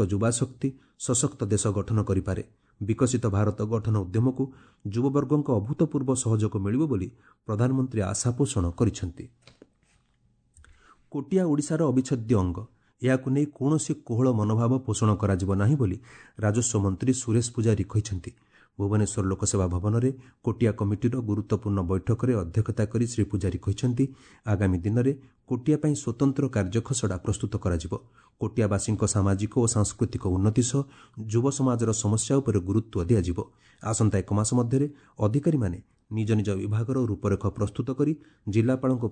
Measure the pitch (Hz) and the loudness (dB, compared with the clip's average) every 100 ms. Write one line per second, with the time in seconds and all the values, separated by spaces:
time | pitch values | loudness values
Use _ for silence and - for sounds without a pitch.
0 | 98 98 113 123 135 - 135 - _ _ | 0 2 0 0 -4 -4 -6 -6 _ _
1 | - 123 - - 107 104 110 101 98 110 | -4 0 0 -2 -2 0 0 -2 0 0
2 | 101 95 95 92 - _ _ _ 104 110 | 2 0 0 -6 -6 _ _ _ -4 0
3 | 127 127 120 98 104 98 107 113 110 107 | 2 2 0 2 0 0 -2 -2 0 0
4 | 92 104 123 131 135 - - _ 107 107 | 0 0 0 0 -6 -6 -20 _ -6 -2
5 | 135 139 135 147 143 117 104 151 170 143 | 0 0 2 0 2 0 0 0 0 0
6 | 131 127 113 113 104 107 98 120 160 110 | 0 0 2 0 0 -2 -2 0 0 -2
7 | 90 - _ _ - 104 123 131 131 110 | -4 -10 _ _ -8 0 2 2 0 -2
8 | 95 98 120 123 139 - 85 - 113 - | -2 -2 -2 0 0 0 -2 2 0 0
9 | 92 - - _ - _ - _ _ _ | -8 -10 -18 _ -20 _ -20 _ _ _
10 | _ _ _ _ _ _ - - _ _ | _ _ _ _ _ _ -20 -20 _ _
11 | _ 143 139 185 180 147 147 156 156 127 | _ -10 -2 0 2 0 0 0 2 2
12 | 127 127 110 113 90 87 110 _ _ _ | 2 -2 2 2 2 -2 -10 _ _ _
13 | 123 131 131 139 147 - 131 156 - 147 | 0 0 2 0 0 -2 0 0 0 -6
14 | - 113 131 113 104 110 117 127 - 104 | -4 2 2 4 2 2 2 2 0 0
15 | 110 98 101 95 95 98 101 147 110 90 | 2 4 2 0 0 2 2 2 0 -2
16 | - - - - 107 107 120 107 98 92 | -10 -20 -20 -4 0 0 0 0 0 0
17 | 120 127 - 113 117 - 113 104 92 107 | 0 0 2 0 0 0 0 0 0 -2
18 | - 95 - - _ _ _ - 101 107 | -2 -6 -8 -18 _ _ _ -6 -2 0
19 | 101 - 95 95 104 101 92 87 101 113 | 0 0 -2 0 -2 0 0 0 0 0
20 | 127 127 - _ - 110 117 101 101 101 | 0 -4 -14 _ -6 0 0 2 -2 0
21 | 123 131 113 101 107 101 107 101 87 95 | -2 -2 -2 -4 -2 -4 0 -2 0 -2
22 | - 110 123 117 82 95 107 107 107 117 | 0 0 2 0 0 -2 -2 -2 -2 0
23 | 117 117 101 98 92 - - 101 127 123 | -2 0 -2 0 -2 -2 -4 -2 -2 0
24 | 131 - - - - 98 101 90 95 113 | -2 -4 -20 -14 -4 0 2 2 0 2
25 | 127 143 - _ _ 123 127 151 151 143 | 0 -2 -8 _ _ -4 0 2 2 -2
26 | - 117 139 135 135 117 92 107 - - | -4 0 0 2 0 0 0 -2 -2 -2
27 | 107 92 - 101 104 107 98 85 82 - | -2 -4 -2 -2 -2 -4 -2 -2 -2 -8
28 | - _ _ _ 107 117 104 98 - 104 | -10 _ _ _ -4 0 0 0 0 0
29 | 107 104 98 98 104 - 117 110 104 - | 2 2 2 2 0 0 2 2 0 0
30 | - - 98 92 101 107 120 139 139 - | -4 -2 -2 2 2 2 0 0 -4 -12
31 | - - 110 110 131 135 131 117 113 107 | -20 -14 -2 0 0 0 0 2 0 0
32 | 104 107 - 139 135 101 90 107 107 101 | 0 0 2 0 2 0 2 -2 0 -4
33 | 85 113 90 85 - _ _ _ 107 110 | 2 2 2 -4 -8 _ _ _ -6 2
34 | 107 95 92 104 107 123 120 135 143 - | 2 2 0 0 0 0 2 0 -2 -6
35 | _ - 107 127 170 151 101 87 - _ | _ -2 0 2 0 0 0 -4 -12 _
36 | _ 110 107 107 101 98 101 107 113 131 | _ -4 0 2 2 -2 -2 -2 -2 -2
37 | 120 98 104 98 101 - 104 - 120 131 | -2 -2 0 0 0 -2 -4 -2 -6 0
38 | 147 160 - _ - 104 117 131 131 127 | 0 -2 -8 _ -2 0 2 0 0 0
39 | 113 | 0